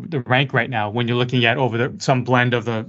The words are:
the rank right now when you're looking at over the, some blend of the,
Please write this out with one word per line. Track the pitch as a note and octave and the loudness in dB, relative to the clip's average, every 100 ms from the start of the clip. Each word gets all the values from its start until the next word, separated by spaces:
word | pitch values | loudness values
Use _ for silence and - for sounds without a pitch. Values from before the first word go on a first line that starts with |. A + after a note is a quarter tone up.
| - | -6
the | D3+ | -6
rank | A2 B2+ C3+ | 0 0 2
right | B2+ A2+ | 0 -2
now | A#2 G#2 | -2 -2
when | A2+ A#2+ | -2 0
you're | A#2+ | 0
looking | A#2+ B2+ A#2 | 0 2 2
at | C3 | 2
over | B2+ A2+ | 0 0
the, | B2+ - | -2 -2
some | - B2+ | 0 0
blend | A#2 B2 B2 | 2 2 2
of | A#2+ A#2+ | 0 -2
the, | A2+ | -4